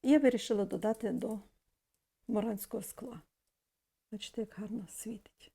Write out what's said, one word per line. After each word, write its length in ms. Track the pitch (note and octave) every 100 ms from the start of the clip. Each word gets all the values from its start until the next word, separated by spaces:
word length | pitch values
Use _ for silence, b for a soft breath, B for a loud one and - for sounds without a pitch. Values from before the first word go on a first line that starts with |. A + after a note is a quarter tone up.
І 80 | C4
я 80 | D4
вирішила 460 | C#4 A#3+ - G#3+
додати 480 | G3 F#3+ G#3+ A3+ A3
до 280 | B3 A3+ A3 - _ _ _ _ _ _ _ -
моранського 540 | G#3+ A3 G#3 - A3
скла. 400 | - - B3 A3+ _ _ _ _ _ _ _ _ _
Бачите, 300 | G#3+ - -
як 140 | G#3+ -
гарно 280 | G3+ A3+ F3
світить. 640 | - G#3+ A3 - _ -